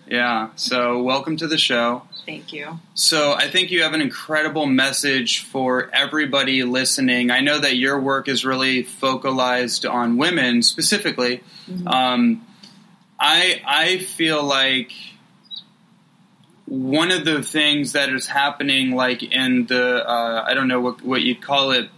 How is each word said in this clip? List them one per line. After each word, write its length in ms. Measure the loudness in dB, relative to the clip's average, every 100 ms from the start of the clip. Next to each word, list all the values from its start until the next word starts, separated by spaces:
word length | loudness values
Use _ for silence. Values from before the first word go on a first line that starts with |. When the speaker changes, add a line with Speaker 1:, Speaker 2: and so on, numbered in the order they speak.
| -6
Speaker 1:
Yeah. 440 | -2 0 -2 -4 -6
So 460 | -4 0 0 0
welcome 360 | 0 -2 -2 -6
to 80 | -2
the 100 | 0
show. 460 | 0 2 0 -2 -8 -16 -14
Speaker 2:
Thank 260 | -14 -14
you. 260 | -14 -14 -14 -10
Speaker 1:
So 400 | -2 2 2 2
I 160 | 0 0
think 220 | 0 0
you 120 | 2
have 100 | 2
an 80 | 0
incredible 640 | -2 -4 -4 -2 0 0 2
message 720 | 2 2 0 0 0 -2 -4
for 440 | -4 -4 -2 -2 -2
everybody 680 | -2 -2 -2 -2 0 0 0
listening. 680 | 0 0 0 0 2 2 2
I 100 | 2
know 180 | 2 2
that 180 | 0 0
your 220 | 0 0
work 300 | 0 -2 -2
is 160 | -2
really 380 | -2 0 0 0
focalized 1040 | -4 -4 -2 -2 -2 0 2 0 0 -2 -2
on 320 | -2 0 2
women 420 | 2 2 2 4
specifically. 800 | 2 2 0 0 0 -2 -2 -4 -10 -20 -12
Speaker 2:
Mm-hmm. 220 | -4 0
Speaker 1:
Um, 580 | 2 2 4 4 2 -4 -20 -20 -20 -20 _ _ -2
I, 440 | 2 4 4 0 0
I 320 | 2 2 0
feel 420 | -2 -2 0 2
like 480 | 2 2 2 0 -2 -12 -20 -20 _ _ -18 -18 -18 _ _ _ _ _ _ _ _ _ -8
one 440 | -6 -2 0 2
of 140 | 0
the 180 | 0 0
things 500 | 0 2 2 2 0
that 180 | 0 0
is 160 | 0 -2
happening, 680 | 0 0 0 0 2 2
like, 300 | 2 0 -2
in 440 | -2 0 2 2 2
the, 400 | 2 2 0 0
uh, 360 | -2 -2 -2 0
I 80 |
don't 140 | 0 0
know 120 | 0
what, 220 | -2 -4
what 200 | -2 0
you'd 180 | 0 -2
call 320 | -2 0 2
it 160 | 0 -2